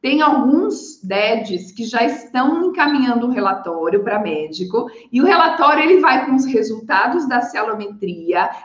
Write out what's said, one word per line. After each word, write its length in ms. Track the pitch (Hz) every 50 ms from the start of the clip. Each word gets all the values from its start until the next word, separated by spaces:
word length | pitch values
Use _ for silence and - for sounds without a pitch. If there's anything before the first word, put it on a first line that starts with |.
| -
Tem 200 | 262 285 311 302
alguns 760 | 294 294 262 233 254 311 339 392 427 - - - - - - 196
deds 680 | 185 196 202 214 220 240 220 190 196 185 175 - - -
que 120 | - 226
já 180 | 220 247 233 240
estão 600 | 294 - - - - - 254 262 294 330 339 359 359
encaminhando 560 | - 339 294 294 294 285 254 247 233 233 233
um 40 | 247
relatório 720 | 247 208 196 196 190 190 - 175 165 165 160 170 196 202 202
pra 160 | 226 208 208
médico, 720 | 208 170 156 151 156 156 156 - 185 185 196 233 - - - - - - 240
e 80 | 247
o 60 | 294
relatório, 560 | 381 349 339 330 320 - - 285 294 302 302 311
ele 160 | 320 370 -
vai 240 | - 269 262 262 262
com 100 | 277 262
os 100 | 262 262
resultados 840 | 262 277 214 214 214 220 - - - 196 190 220 247 302 349 302 254
da 140 | 247 240 240
cialometria, 1040 | - - 226 214 220 214 208 202 202 208 - 196 180 175 165 165 170 - 180 196 - - - -